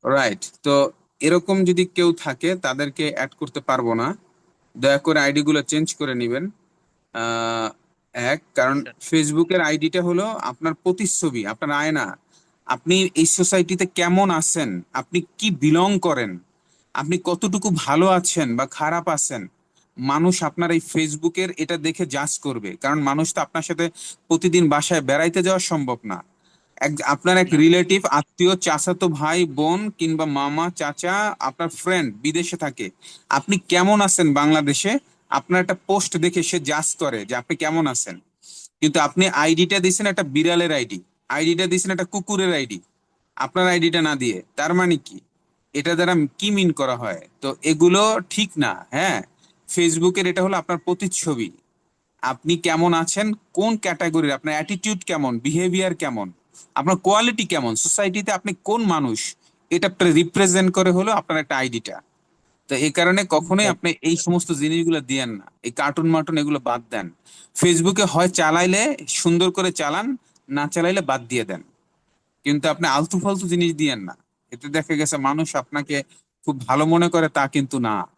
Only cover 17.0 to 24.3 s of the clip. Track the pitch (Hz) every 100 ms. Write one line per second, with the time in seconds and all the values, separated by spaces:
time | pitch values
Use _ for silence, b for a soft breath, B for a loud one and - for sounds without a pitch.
17 | 147 180 175 175 208 196 208 165 - 147
18 | 185 185 180 - 139 117 135 - 151 170
19 | 170 151 - 127 92 _ _ _ _ -
20 | 131 143 175 180 156 - 170 165 165 170
21 | 156 151 165 170 185 - 156 170 151 160
22 | 170 139 147 - 143 123 101 92 135 151
23 | 139 143 165 - 151 165 156 160 170 B
24 | B B _